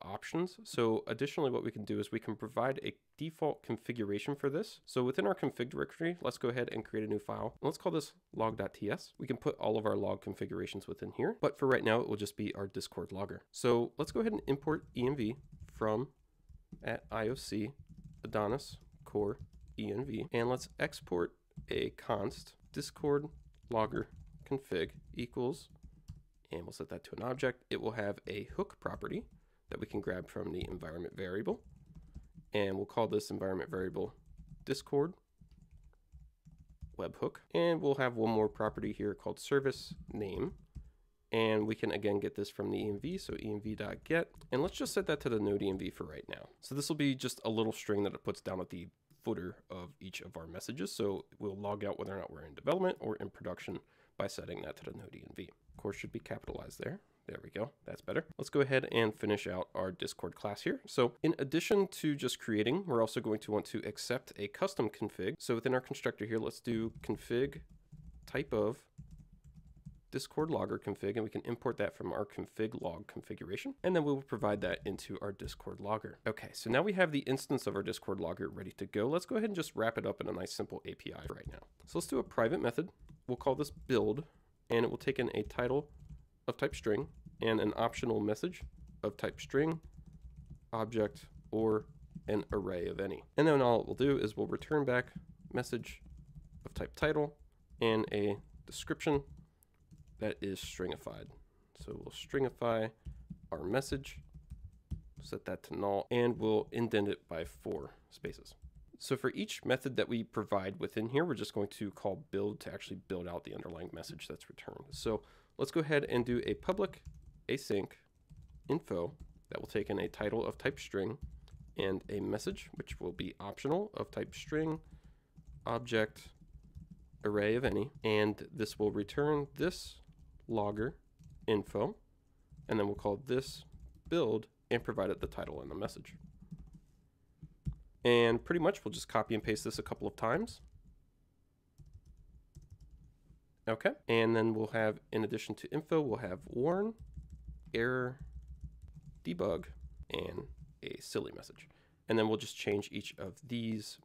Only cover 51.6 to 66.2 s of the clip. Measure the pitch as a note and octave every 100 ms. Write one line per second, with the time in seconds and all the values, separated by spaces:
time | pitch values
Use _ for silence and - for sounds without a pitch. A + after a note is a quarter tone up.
51.6 | G#2 G#2 G2+ - F2+ G2 - - - -
52.6 | - F3+ F#3 - A#2 G#2+ G2+ - - F2+
53.6 | - F2+ - _ _ - G2 - F#2 F2
54.6 | - - - - - - - - F#2 -
55.6 | _ - G#2 G2 - - - A2 - -
56.6 | - - - G3 _ _ - - - -
57.6 | A#2 - - - - - - - - D3
58.6 | C3+ C3 - A#2 A2 G#2+ G#2 G#2 - F#2
59.6 | - - F#2+ F2 - - F2+ - G#2 G#2
60.6 | E3 C4 - - B2 - D#3 - C#3 D#3+
61.6 | - G3+ F#3+ - D#3 C#3+ B2+ - - G#2+
62.6 | G#2+ E3 F#3+ A#2 A2 - A#2 G#2+ - G#2
63.6 | - A2+ - G#2 - A#2+ - - G2+ -
64.6 | F#3+ - A2 - G#2 - F#2+ C#3+ - A#2
65.6 | B2+ B2+ - C3+ B2 -